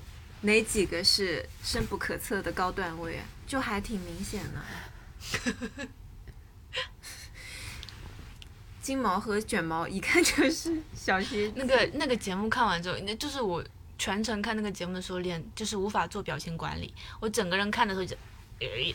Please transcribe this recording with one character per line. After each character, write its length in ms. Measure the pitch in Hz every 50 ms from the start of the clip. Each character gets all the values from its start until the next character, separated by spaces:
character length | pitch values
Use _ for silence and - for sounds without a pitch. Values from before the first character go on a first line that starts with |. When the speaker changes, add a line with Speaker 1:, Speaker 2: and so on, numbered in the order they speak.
| - - - - - - - - -
Speaker 1:
哪 200 | 208 214 220 220
几 240 | 220 - 220 180
个 160 | 180 165 170 185
是 420 | - - - 196 185 160 127 - - - - -
深 200 | - - 233 220
不 100 | 214 208
可 200 | 190 - - - -
测 220 | - - 220 196
的 120 | 185 175 165
高 180 | 202 185 180
段 260 | 180 202 190 170 160 165
位， 180 | 165 165 156 147 - - - - -
就 140 | - 277 269
还 200 | 254 233 208 202
挺 200 | 202 - 226 190
明 220 | 180 175 170 175 196
显 180 | - 214 196 165 147 151
的。 100 | 147 - - - - - - - - - - - - - - - - - 247 -
<laughs> 360 | - 254 220 - 277 277 254 - - - - - - - - - - - - - - - - - 494 523 - - - - - - - - - - - - - - - - - - - - - - - - - - - - - - - - - - - - - - -
金 160 | - - 269
毛 240 | 269 247 208 180 185
和 180 | - 233 202 208
卷 240 | 214 - 240 190 165
毛 240 | 160 160 165 165
一 140 | - 190 190
看 220 | - - - 349 339
就 260 | - - 277 320 262
是 240 | 320 - - 330 330 311 - - -
小 260 | - - - 196 185
学 280 | 202 - 262 208 208 214
鸡。 40 | 208
Speaker 2:
那 100 | 254 269
个， 240 | 247 262 240 196 - -
那 120 | 285 320
个 100 | 269 247
节 180 | 214 - 202 185
目 140 | 190 214 220
看 160 | 220 254 240
完 180 | 208 175 170 170
之 60 | 180
后， 60 | 156 107
那 140 | 190 202 220
就 120 | 220 285 294
是 120 | 277 277 240
我 200 | 190 175 160 - - - - - - - -
全 260 | - 190 190 208 220
程 160 | 247 220 202
看 160 | 208 226 220
那 60 | 214 214
个 80 | 208
节 160 | 185 - 180
目 80 | 180 185
的 80 | 185 185
时 100 | - 185
候， 60 | 180
脸 260 | 180 180 175 165 - - -
就 120 | - 220
是 100 | 208 220
无 120 | 196 190 208
法 180 | 208 208 170
做 160 | 165 - 208 180
表 160 | - 151 165
情 180 | - 170 165
管 240 | 160 156 151 151 170
理， 140 | 180 - - - - - - -
我 80 | 220 220
整 220 | 214 233 196 175
个 60 | 180
人 140 | 196 202 208
看 160 | 208 - 240
的 60 | 208 190
时 80 | 190
候 60 | 185
就， 100 | 170 - - - - - - - - - -
呃， 60 | - 101 101 120 139 175 -